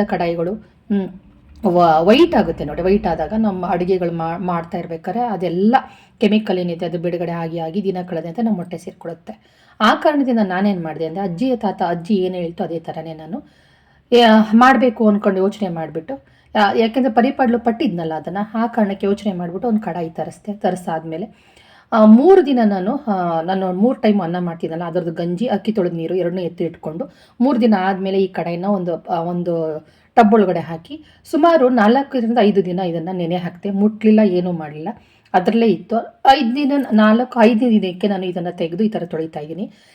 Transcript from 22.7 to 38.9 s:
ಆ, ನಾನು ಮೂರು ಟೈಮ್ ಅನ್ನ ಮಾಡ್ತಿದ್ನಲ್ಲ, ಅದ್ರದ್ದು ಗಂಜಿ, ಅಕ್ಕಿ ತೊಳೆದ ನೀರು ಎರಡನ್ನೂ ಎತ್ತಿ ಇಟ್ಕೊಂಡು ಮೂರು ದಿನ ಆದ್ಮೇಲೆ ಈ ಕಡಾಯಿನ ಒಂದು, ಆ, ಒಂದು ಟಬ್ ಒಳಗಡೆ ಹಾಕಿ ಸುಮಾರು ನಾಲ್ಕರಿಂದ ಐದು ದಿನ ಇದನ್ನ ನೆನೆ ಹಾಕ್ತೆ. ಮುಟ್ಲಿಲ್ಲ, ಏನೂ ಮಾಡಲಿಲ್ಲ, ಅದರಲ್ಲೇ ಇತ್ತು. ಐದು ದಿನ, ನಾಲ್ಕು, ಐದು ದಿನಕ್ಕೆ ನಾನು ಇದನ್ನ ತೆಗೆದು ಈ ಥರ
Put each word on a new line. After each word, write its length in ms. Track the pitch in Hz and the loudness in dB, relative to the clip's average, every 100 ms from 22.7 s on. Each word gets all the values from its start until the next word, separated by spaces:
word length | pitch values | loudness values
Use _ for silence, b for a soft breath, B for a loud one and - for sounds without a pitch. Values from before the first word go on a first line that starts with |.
| 196 185 277 | 0 -2 -4
ಆ, 440 | - 190 175 165 | -2 -2 0 -2
ನಾನು 320 | 170 190 190 | -2 -2 -2
ಮೂರು 280 | 180 240 262 | 2 0 0
ಟೈಮ್ 200 | 220 202 | -4 -4
ಅನ್ನ 180 | 165 180 | -4 -4
ಮಾಡ್ತಿದ್ನಲ್ಲ, 460 | 175 165 165 160 | -6 -6 -8 -8
ಅದ್ರದ್ದು 280 | 175 175 170 | -6 -6 -6
ಗಂಜಿ, 340 | 165 175 180 233 | -6 -6 -4 -4
ಅಕ್ಕಿ 260 | 202 - | -4 -4
ತೊಳೆದ 200 | 214 180 | -2 -2
ನೀರು 220 | 165 160 | -4 -4
ಎರಡನ್ನೂ 280 | 185 175 185 | -4 -4 -4
ಎತ್ತಿ 220 | 170 175 | -8 -6
ಇಟ್ಕೊಂಡು 400 | 170 170 156 165 285 b b b | -8 -8 -12 -10 -12 b b b
ಮೂರು 200 | 247 247 | 0 2
ದಿನ 140 | 233 196 | 2 2
ಆದ್ಮೇಲೆ 440 | 190 190 190 196 | 0 -2 -2 -2
ಈ 40 | 185 | -2
ಕಡಾಯಿನ 380 | 185 170 170 | -4 -6 -4
ಒಂದು, 400 | 190 202 175 165 | -2 -2 -2 -6
ಆ, 160 | - 175 | -6 -6
ಒಂದು 640 | 170 175 175 170 160 156 160 b b | -4 -4 -4 -4 -4 -6 -12 b b
ಟಬ್ 200 | - 214 | 4 6
ಒಳಗಡೆ 260 | 226 190 175 | 6 4 0
ಹಾಕಿ 440 | 165 165 - 311 B B - | -4 -10 -12 -18 B B -6
ಸುಮಾರು 380 | 320 339 330 254 | 2 4 6 4
ನಾಲ್ಕರಿಂದ 720 | 247 208 254 277 262 226 240 | 4 4 4 0 -4 0 2
ಐದು 240 | 202 196 | 2 2
ದಿನ 140 | 180 175 | 0 -2
ಇದನ್ನ 300 | 180 165 165 | -4 -4 -6
ನೆನೆ 240 | 185 165 180 | -4 -4 -4
ಹಾಕ್ತೆ. 340 | 175 - 202 | -6 -10 -6
ಮುಟ್ಲಿಲ್ಲ, 500 | 196 214 214 220 214 | 0 0 2 2 4
ಏನೂ 280 | 214 180 180 | 4 2 -2
ಮಾಡಲಿಲ್ಲ, 360 | 170 156 151 170 - b b b | -6 -8 -12 -12 -14 b b b
ಅದರಲ್ಲೇ 320 | 185 180 226 226 | 0 2 2 2
ಇತ್ತು. 540 | 170 - 226 - _ - | 0 -2 -6 -6 _ 4
ಐದು 260 | 285 233 262 | 4 4 0
ದಿನ, 160 | 277 285 247 | 0 0 2
ನಾಲ್ಕು, 480 | 214 214 226 247 240 | 4 4 4 0 4
ಐದು 200 | 220 226 | 4 4
ದಿನಕ್ಕೆ 480 | 247 214 185 180 208 | 4 2 0 -4 -2
ನಾನು 180 | 196 185 | -2 -4
ಇದನ್ನ 240 | 180 175 | -6 -6
ತೆಗೆದು 340 | 175 165 170 | -6 -6 -2
ಈ 40 | |
ಥರ 140 | 214 | -2